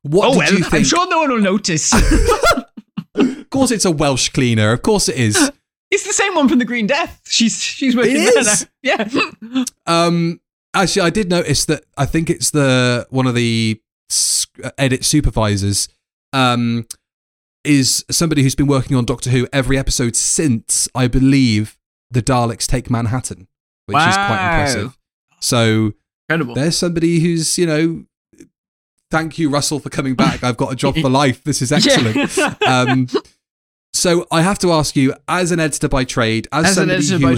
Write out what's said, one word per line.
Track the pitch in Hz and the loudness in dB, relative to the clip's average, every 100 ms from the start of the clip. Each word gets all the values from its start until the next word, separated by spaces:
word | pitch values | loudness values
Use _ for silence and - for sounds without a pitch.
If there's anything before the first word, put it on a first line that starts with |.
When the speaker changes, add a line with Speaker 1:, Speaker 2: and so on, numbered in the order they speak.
| 143 | 0
Speaker 1:
What | 170 208 | 2 4
Speaker 2:
Oh, | |
Speaker 1:
did | - | 2
Speaker 2:
well, | 151 | 2
Speaker 1:
you | 190 156 | 0 0
Speaker 2:
I'm | |
Speaker 1:
think? | 160 - | 0 2
Speaker 2:
sure | 339 370 | 0 0
no | 330 | 0
one | 302 | 0
will | 240 | 0
notice. | 196 208 - 156 - | 0 0 -2 -2 0
Speaker 1:
<laughs> | 226 - - - 440 679 587 - - _ - - - | 2 4 4 2 2 2 0 -4 -20 _ -12 -8 -2
Of | 254 262 - | -2 -2 -8
course | 269 254 | -2 0
it's | 220 190 | 2 0
a | |
Welsh | 147 147 131 - | 0 0 0 -2
cleaner. | - 123 110 107 | 0 0 2 2
Of | 117 | 0
course | - 208 - | 0 0 0
it | 131 | 0
is. | 113 104 285 - | 0 2 0 -2
Speaker 2:
<gasps> | _ _ _ | _ _ _
It's | 403 392 | -4 -2
the | |
same | 415 392 349 | -2 0 2
one | 262 | 2
from | 262 | 2
The | 240 | 0
Green | 240 202 | -2 -2
Death. | 285 339 - - | -2 -4 -10 -6
She's, | - 226 - | 0 0 -2
she's | - - 269 233 | -8 -4 0 2
working | 226 277 | 2 2
Speaker 1:
It | - 285 | 4 4
Speaker 2:
there | |
Speaker 1:
is? | 208 208 - _ | 2 -2 -4 _
Speaker 2:
now. | 262 285 214 269 311 - 226 | -4 -4 -2 -4 -4 -8 -8
Yeah. | 254 247 _ | -6 -6 _
<laughs> | - | -2
Speaker 1:
Um, | 170 170 170 165 170 _ _ _ | 0 2 0 -2 -4 _ _ _
actually, | 185 190 196 | -2 0 2
I | 170 | 0
did | 170 175 | 0 -2
notice | 175 - 139 | -2 0 -2
that | - 151 _ - | -2 -4 _ -6
I | 135 | -2
think | 160 165 | 0 -2
it's | - - | -2 -2
the, | 147 139 127 123 120 - | 0 2 2 2 -2 -2
one | 131 127 | -2 0
of | 120 | 0
the | 117 113 113 110 _ _ _ | 0 0 0 -2 _ _ _
s-, | - - - - - | -4 -2 -4 -6 -10
uh, | - - | -12 -2
edit | 135 127 - | -2 0 0
supervisors, | 151 - - 107 101 98 101 - _ _ _ _ | 2 2 0 0 0 0 -2 -6 _ _ _ _
um, | 135 127 120 117 117 113 - _ _ _ _ _ _ | 0 0 0 -2 -4 -8 -20 _ _ _ _ _ _
is | 147 143 127 - - | 2 2 2 -2 -4
somebody | - 165 147 | -2 0 2
who's | 135 | 0
been | - 143 | 0 0
working | 139 123 131 | 0 0 -2
on | 120 | 0
Doctor | 123 127 | -4 0
Who | 127 123 | 0 0
every | 139 127 135 | -2 0 0
episode | 127 - 120 - | 0 -2 -2 -2
since, | - - 160 113 - - - | -2 0 0 0 -2 -4 -4
I | 127 127 | -2 0
believe, | 127 135 139 127 104 107 _ _ _ _ | 2 4 4 4 2 -2 _ _ _ _
the | 123 | -2
Daleks | 107 127 117 107 - | 0 0 0 -4 -2
Take | 127 - | -2 0
Manhattan, | 120 117 127 - 98 92 _ _ _ - | -2 -2 -4 -6 -14 -18 _ _ _ -4
which | 139 | 0
is | 170 196 | 2 0
quite | 202 | 0
Speaker 2:
Wow. | 196 185 165 | -2 0 0
Speaker 1:
impressive. | 143 120 113 _ _ _ _ _ | 0 -2 -6 _ _ _ _ _
So | - 123 113 110 110 - _ _ - | -2 2 2 2 0 -4 _ _ -4
Speaker 2:
Incredible. | 165 127 | -4 -2
Speaker 1:
there's | 123 160 165 | -2 -2 0
somebody | 180 165 165 170 | -2 0 0 2
who's, | 170 165 151 - | 2 0 -2 -2
you | 170 | 0
know, | 151 165 165 - _ _ _ - _ _ _ _ _ _ | 0 0 -4 -14 _ _ _ -20 _ _ _ _ _ _
Thank | 160 160 - | -4 -4 -2
you, | 156 | 0
Russell, | 143 - 143 | 0 -2 -4
for | 135 | -6
coming | - 135 120 | -6 -4 0
back. | 135 - | 0 0
I've | - 117 | -4 -2
got | 135 | -4
a | 131 | -2
job | 139 156 | -2 0
Speaker 2:
<laughs> | |
Speaker 1:
for | 139 | 0
life. | 131 143 - | 2 0 -2
This | 151 135 | -6 -4
is | 127 | 0
Speaker 2:
Yeah. | - | 2
Speaker 1:
excellent. | 285 254 117 269 - - 302 - | 2 2 2 -2 -2 -2 -2 0
Speaker 2:
<laughs> | 415 | 0
Speaker 1:
Um, | 127 123 131 127 - - _ _ _ _ _ _ | 2 2 0 0 -4 -6 _ _ _ _ _ _
so | - 185 175 - | -2 0 0 0
I | 160 | 0
have | 175 202 | 0 0
to | 185 | 2
ask | 160 143 147 | 2 2 2
you, | 131 - - | 0 0 -4
as | 175 175 | -2 0
an | 170 | 0
editor | 156 - 147 | -2 -2 -2
by | 135 | 0
trade, | 127 - 113 113 - | -2 0 0 0 -2
as | 143 175 | 0 0
Speaker 2:
As | 190 | 2
an | 185 | 0
Speaker 1:
somebody | 185 | 0
Speaker 2:
editor | 147 - | 0 2
Speaker 1:
who | 135 | 2